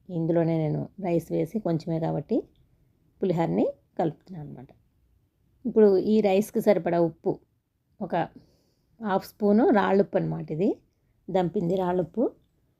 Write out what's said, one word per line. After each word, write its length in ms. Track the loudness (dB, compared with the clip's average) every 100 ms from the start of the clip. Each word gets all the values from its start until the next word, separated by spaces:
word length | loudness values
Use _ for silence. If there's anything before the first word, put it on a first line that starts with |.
| -10
ఇందులోనే 460 | -6 0 0 0 0
నేను 240 | -2 -4 -6 -8
రైస్ 280 | -2 -2 -2
వేసి 260 | -4 -4 -4
కొంచెమే 380 | -2 -4 -2 -4
కాబట్టి 380 | -2 -4 -4 -4 -4 _ _ _ _ _ _ -6
పులిహోరని 440 | -2 0 0 0 -2 -4 _ -4
కలుపుతున్నాను 500 | -4 -4 -16 -16 -16
అనమాట. 240 | -16 -20 _ _ _ _ _ _ _ _ _ -2
ఇప్పుడు 240 | 4 6 6 2
ఈ 100 | 2
రైస్కి 400 | 4 2 0 -2
సరిపడా 380 | 2 2 2 2
ఉప్పు, 320 | 0 -2 -6 -6 _ _ _ _ _ -12
ఒక 160 | -4 -4 -4 -8 _ _ _ _ _ -10
హాఫ్ 260 | -2 -2 -4
స్పూను 360 | -2 2 4 4
రాళ్ళుప్పు 480 | 4 2 2 2 0
అనమాట, 300 | -2 -6 -8
ఇది 180 | -2 -2 -4 _ _ _ _ -4
దంపింది 480 | -2 0 -2 -2 -2
రాళ్ళుప్పు 480 | 0 -2 -2 -2 -4 -4 _ _ _